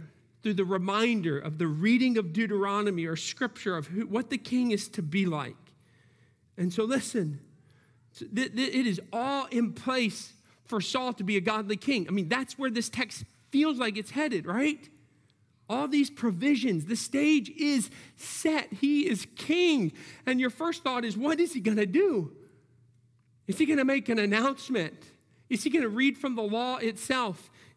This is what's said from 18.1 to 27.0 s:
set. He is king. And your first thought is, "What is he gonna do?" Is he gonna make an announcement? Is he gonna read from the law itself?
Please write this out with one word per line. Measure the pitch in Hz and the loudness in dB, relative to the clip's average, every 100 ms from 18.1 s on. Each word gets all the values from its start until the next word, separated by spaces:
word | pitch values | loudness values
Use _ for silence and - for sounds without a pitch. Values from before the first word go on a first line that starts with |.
| - | -16
set. | - - 320 311 - | -12 -2 0 0 -2
He | 196 277 294 330 | -2 2 2 2
is | 214 - - | 0 -4 -12
king. | - 339 359 294 170 - - - - | -2 2 4 4 0 -4 -18 -10 -2
And | 254 | 0
your | 254 | 0
first | - 330 330 | -2 -4 -2
thought | 269 247 | -4 -2
is, | 233 202 | -2 -2
"What | 277 311 | 0 2
is | 339 | 0
he | 277 | 0
gonna | 196 214 208 | 0 2 2
do?" | 269 392 240 151 - - _ _ _ _ _ _ _ _ _ - | 4 4 2 -2 -8 -20 _ _ _ _ _ _ _ _ _ -6
Is | 196 | -2
he | 302 | 2
gonna | 294 262 | 2 2
make | 269 - | 2 0
an | 226 | 0
announcement? | 202 208 262 269 - 240 160 - - - _ _ - | 2 2 2 -2 -4 -2 -2 -6 -20 -20 _ _ -4
Is | 254 | -2
he | 294 | 0
gonna | 311 233 | 0 0
read | 214 269 - | 2 0 0
from | 277 233 | -4 -4
the | |
law | 208 226 247 254 | -2 -2 -2 -2
itself? | 226 220 | -4 -4